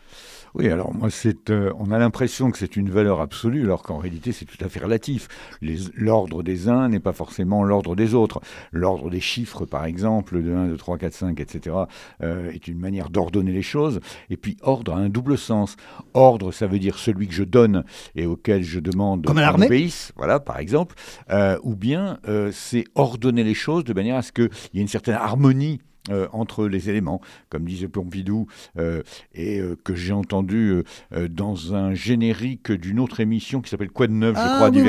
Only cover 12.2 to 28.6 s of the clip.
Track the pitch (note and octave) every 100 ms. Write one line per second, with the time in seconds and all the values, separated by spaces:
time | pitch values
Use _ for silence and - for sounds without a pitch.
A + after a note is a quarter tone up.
12.2 | E2 F2+ F2 E2 - E2+ F#2 G2 E2 F#2
13.2 | E2+ G2 F#2 F#2 - D3 D3+ G2 - -
14.2 | - F#2 G#2+ - C3+ C3 G#2+ E2+ G2+ A2
15.2 | C3 B2+ - G#2+ G2+ - - - - C3
16.2 | C3 A2+ F#2 - G2+ G2 F#2+ - - F#2+
17.2 | G2+ E2+ F2+ A#2+ A2+ F#2+ - - - D#2
18.2 | E2+ E2 - G2 E2+ F2+ E2 F#2 G2+ F#2
19.2 | - D3+ D3+ D3+ G#3 C3 E3+ - - -
20.2 | D2 C#3 - B1+ E2 C#3+ F3 - - -
21.2 | - G2+ G2 F#2 - G2+ A2+ E3 G3 -
22.2 | - G#2 G2+ - - A#2+ - - C3+ B2
23.2 | B2+ A#2+ A2 G#2 - E3+ A#2+ G2 A2 C3
24.2 | - - A#2 - - F#2 G2+ - - A2
25.2 | G#2 B2 C#3 C3 D3+ D3 _ _ - G2
26.2 | F#2 A2 A2 - G#2 F#2+ F#2+ G#2+ D#2+ -
27.2 | - - - D#2 E2+ F#2 G2 G#2 F2+ F#2+
28.2 | F#2+ G#2+ G#2 -